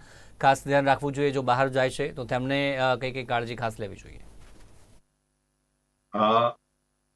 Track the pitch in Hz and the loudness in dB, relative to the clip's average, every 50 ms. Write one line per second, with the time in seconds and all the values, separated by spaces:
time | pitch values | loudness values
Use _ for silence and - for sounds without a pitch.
0 | - - - - - - - - - 139 139 135 - 139 139 143 139 139 135 - | -4 -16 -20 -20 -20 -20 -8 2 4 4 4 4 2 2 2 4 4 4 2 2
1 | 143 143 135 139 147 143 131 135 127 123 120 127 135 135 131 135 127 131 127 - | 2 -4 -2 0 0 0 0 0 0 2 2 2 2 2 2 2 0 0 0 -2
2 | 143 156 - 143 123 113 131 123 127 135 139 139 143 139 139 131 131 131 127 117 | -6 -6 -4 -8 -6 -4 -2 -2 -2 0 -2 0 0 -2 -2 0 2 0 0 0
3 | 131 127 123 131 123 117 123 117 120 117 120 110 120 113 110 - 110 98 95 - | -2 -6 -6 -6 -6 -2 -2 -2 -2 -4 -6 -4 -4 -6 -4 -6 -10 -10 -10 -14
4 | - - - - - - - - - - - - - - - - - - - - | -18 -18 -18 -18 -18 -20 -20 -20 -20 -20 -20 -20 -20 -20 -20 -20 -20 -20 -20 -20
5 | _ _ _ _ _ _ _ _ _ _ _ _ _ _ _ _ _ _ _ _ | _ _ _ _ _ _ _ _ _ _ _ _ _ _ _ _ _ _ _ _
6 | _ _ - 104 107 107 113 117 117 120 - _ _ _ _ _ _ _ _ _ | _ _ -2 0 2 4 4 4 2 2 -2 _ _ _ _ _ _ _ _ _
7 | _ _ _ | _ _ _